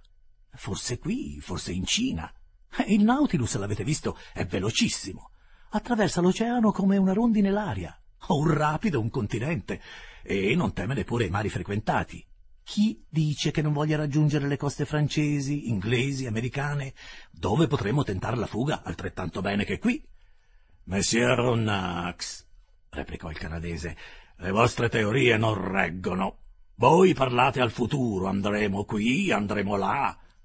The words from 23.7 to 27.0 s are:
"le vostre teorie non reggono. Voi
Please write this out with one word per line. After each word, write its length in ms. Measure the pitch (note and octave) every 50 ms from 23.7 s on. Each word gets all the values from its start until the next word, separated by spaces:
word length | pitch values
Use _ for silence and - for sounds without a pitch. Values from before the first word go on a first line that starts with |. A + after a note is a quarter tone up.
| E2+ D#2 D#2+ D#2+ D#2 - - - - - - - -
"le 140 | - F2+ F2+
vostre 380 | F#2+ G#2+ A#2+ A#2 - - B2 A2+
teorie 480 | - A#2+ G#2+ G2+ A2 C#3 C3 A#2+ A2+
non 180 | G#2+ A2+ A2 A2
reggono. 800 | F#2+ F#2 F#2 F#2 F#2+ F#2 F2 E2+ F#2 F2+ G2+ F2+ F#2 F#2+ - - - - - - - - - -
Voi 380 | - B2 C3 D#3+ F3+